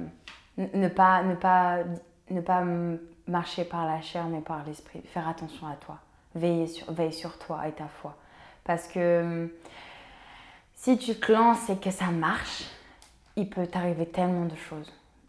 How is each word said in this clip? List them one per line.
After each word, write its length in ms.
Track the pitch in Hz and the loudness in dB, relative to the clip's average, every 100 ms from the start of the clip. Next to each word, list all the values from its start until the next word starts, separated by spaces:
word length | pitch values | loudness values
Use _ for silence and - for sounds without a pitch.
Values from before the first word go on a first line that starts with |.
| 160 - - - _ - | -8 -12 -20 -20 _ -6
n-, 120 | 185 | -2
ne 140 | 196 185 | 2 2
pas, 340 | 185 185 185 | 6 6 6
ne 120 | 185 180 | 4 2
pas, 420 | 185 185 180 175 175 170 - _ - | 4 6 6 2 -2 -6 -12 _ -6
ne 120 | 185 | -4
pas 180 | 175 180 | 2 2
m-, 380 | 175 170 170 165 - - - | 2 0 -2 -4 -8 -14 -4
marcher 360 | 175 170 - | -2 -2 -4
par 220 | 170 170 160 | -4 -2 -2
la 160 | 156 | -2
chair, 240 | 156 175 165 | -4 -6 -4
mais 120 | 160 | -4
par 220 | 156 156 147 | -6 -8 -8
l'esprit. 360 | 151 - 170 - | -12 -16 -18 -10
Faire 140 | 175 160 | -6 -6
attention 380 | 160 156 143 156 | -6 -10 -12 -12
à 80 | 143 | -12
toi. 220 | - 151 _ _ _ 165 | -14 -18 _ _ _ -2
Veiller 320 | 170 170 165 | 2 2 0
sur, 240 | - - | -4 -6
veille 220 | 165 160 | -2 -2
sur 240 | 156 165 - | -2 -10 -12
toi 300 | - 156 156 | -10 -6 -6
et 40 | |
ta 140 | 156 156 - | -8 -12 -12
foi. 140 | 147 147 - - - - - | -16 -16 -20 -20 -20 -8 -2
Parce 220 | 170 - | -2 -2
que, 340 | 185 175 170 | 0 4 4
hum, 280 | 170 170 165 - - - - - - - - - - - _ | 4 -2 -4 -8 -18 -20 -18 -20 -20 -20 -20 -20 -20 -20 _
si 240 | - - 254 | -4 2 2
tu 180 | - 220 | 2 -2
te 160 | - | 4
lances 380 | 220 233 226 - | 6 6 4 0
et 80 | 190 | -2
que 140 | 190 | -2
ça 140 | 185 180 | -2 0
marche, 580 | 170 165 226 - - - - - - - _ _ - | 2 0 0 -4 -8 -12 -16 -20 -20 -20 _ _ -4
il 140 | 196 | -4
peut 180 | - 175 | -2 -4
t'arriver 380 | 180 175 160 165 | -2 0 0 -2
tellement 400 | 185 180 180 170 | 0 2 2 -2
de 100 | 160 | -4
choses. 360 | - 151 151 - _ _ | -10 -12 -12 -18 _ _